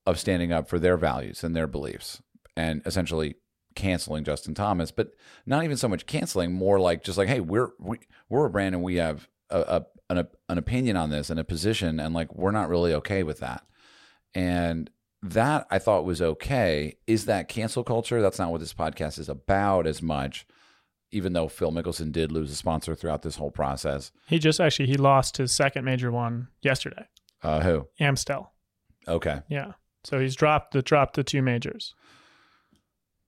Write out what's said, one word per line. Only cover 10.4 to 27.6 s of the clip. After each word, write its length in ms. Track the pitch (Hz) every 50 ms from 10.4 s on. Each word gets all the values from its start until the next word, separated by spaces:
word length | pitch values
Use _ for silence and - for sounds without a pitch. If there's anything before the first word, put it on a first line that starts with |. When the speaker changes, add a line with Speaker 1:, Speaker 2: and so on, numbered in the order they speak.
| _ -
Speaker 1:
an 80 | 90
opinion 400 | 87 76 - 123 127 131 120 101
on 140 | 90 80 76
this 180 | 73 73 71 -
and 100 | 82 80
a 40 | 78
position, 560 | - 85 78 78 107 110 - 95 82 80 78
and, 160 | 76 80 82
like, 180 | 85 82 - -
we're 160 | - 87 98
not 180 | 104 107 95
really 280 | 78 87 85 87 85 78
okay 260 | 73 - - 101 95
with 200 | 90 76 76 -
that." 220 | - 62 64 - - _ _ _ _ - - - - - _ _ _ _ -
And 560 | 95 90 87 87 87 87 85 82 82 80 - _ _ _ _ _ _
that 460 | - 95 85 110 117 143 151 147 - -
I 80 | 98
thought 260 | 95 - - 104 90 80
was 160 | 92 87 78
okay. 760 | 90 82 76 - - - 139 127 107 87 78 73 76 76 - _ _
Is 200 | - 113 107 92
that 220 | 117 110 92 82
cancel 360 | - - 113 110 110 - 127 120
culture? 400 | - 120 113 117 - 123 117 107
That's 160 | 95 - -
not 120 | 92 85
what 80 | 85 80
this 140 | 80 82 -
podcast 460 | - 82 76 - - 80 76 - -
is 100 | 76 76
about 560 | 71 67 - - 98 98 101 101 98 92 82
as 160 | 80 76 -
much, 460 | 82 80 76 69 67 69 69 - - _ _ _ _ _ _ _ _ _ _ _ _ _
even 220 | - 104 90 95 90
though 140 | 85 80
Phil 240 | 80 - - - 80
Mickelson 400 | 80 85 80 87 82 - 80 78
did 200 | 73 82 80 76
lose 200 | 80 80 78 69
a 40 | 71
sponsor 400 | 73 - 85 80 78 - - 80
throughout 260 | - - 82 73 73
this 140 | - 82 73
whole 160 | - 76 71
process. 600 | - - 78 69 67 67 - 76 69 69 - - - _ _
Speaker 2:
He 140 | - 160 165
just 200 | 151 156 156 -
actually, 280 | 180 151 - - 143
he 100 | 127 135
lost 400 | 139 135 139 135 135 127 - -
his 140 | - 135 120
second 340 | - - 147 139 - 139 127
major 260 | 131 127 123 127 120
one 360 | 117 120 117 117 117 117 123 - _ _ -
yesterday. 420 | 143 131 - - - - - - - _ _ _ _ _ _ -
Speaker 1:
Uh, 160 | 80 78
who? 280 | 78